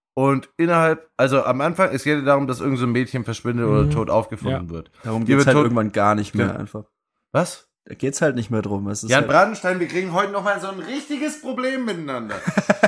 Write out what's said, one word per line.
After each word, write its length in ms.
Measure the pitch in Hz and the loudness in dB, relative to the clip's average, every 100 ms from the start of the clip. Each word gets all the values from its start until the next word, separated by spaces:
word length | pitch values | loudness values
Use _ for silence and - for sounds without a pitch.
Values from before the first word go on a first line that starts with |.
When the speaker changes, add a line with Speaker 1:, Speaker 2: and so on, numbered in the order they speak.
| _ - | _ 0
Speaker 1:
und 340 | 139 135 - - | 2 2 -2 -2
innerhalb, 500 | 170 170 160 160 - - | 2 4 2 0 -4 0
also 260 | 131 135 | 2 4
am 180 | - 127 | 2 0
Anfang, 300 | 156 180 190 | 0 0 0
es 100 | 135 | 0
geht 140 | 151 151 | 0 0
ja 80 | 135 | 2
darum, 220 | 139 135 | 2 2
dass 140 | 123 | -2
irgend 180 | 139 131 | -2 0
so 60 | 123 | 0
ein 40 | |
Mädchen 340 | 120 123 127 117 | 0 0 -4 -6
verschwindet 420 | 113 120 120 113 | -6 -4 0 2
oder 160 | 107 | 4
Speaker 2:
Mhm. 80 | 143 | 4
Speaker 1:
tot 180 | 147 107 | 2 2
aufgefunden 580 | 110 107 107 101 127 87 | 0 0 -4 -4 -4 -4
Speaker 2:
Ja. 0 | |
Speaker 1:
wird. 180 | 82 - _ | -10 -14 _
Speaker 3:
Darum 180 | 113 110 | -4 -2
Speaker 1:
Die 60 | 113 | 4
Speaker 3:
geht's 100 | 139 | 4
Speaker 1:
wird 100 | 143 | 6
Speaker 3:
halt 80 | 139 | 4
Speaker 1:
tot 100 | 123 | 4
Speaker 3:
irgendwann 260 | 120 107 | 2 0
gar 240 | 104 101 104 | 2 2 2
nicht 180 | 104 | 0
mehr 140 | 104 98 | -2 -2
Speaker 1:
Ja. 80 | 98 | -4
Speaker 3:
einfach. 300 | 104 107 - _ _ _ _ | -10 -12 -16 _ _ _ _
Speaker 1:
Was? 360 | 139 175 - _ _ - | -2 -2 -6 _ _ -20
Speaker 3:
Da 100 | - | -6
geht's 260 | 131 139 | -4 0
halt 140 | 156 123 | 0 0
nicht 160 | 110 | -2
mehr 100 | 113 | -2
drum. 260 | 104 101 101 | -2 -4 -4
Es 140 | 101 | -6
ist 60 | 110 | 0
Speaker 1:
Jan 120 | 131 | 2
Speaker 3:
halt 100 | 147 | 4
Speaker 1:
Brandenstein, 480 | 156 208 208 185 185 | 4 4 0 -4 -2
wir 80 | 165 | -4
kriegen 260 | 170 190 | -4 -2
heute 180 | 170 202 | -2 -2
noch 120 | 202 | -2
mal 160 | 190 196 | -2 -4
so 60 | 190 | -6
ein 120 | 190 | -10
richtiges 640 | 170 277 - 285 294 - | -10 -10 -8 -6 -6 -8
Problem 440 | 240 240 254 262 233 | -8 -6 -4 -4 -4
miteinander. 500 | 175 147 127 110 101 | -6 -6 -8 -8 -8
<laughs> 60 | - - - - | -4 -2 0 2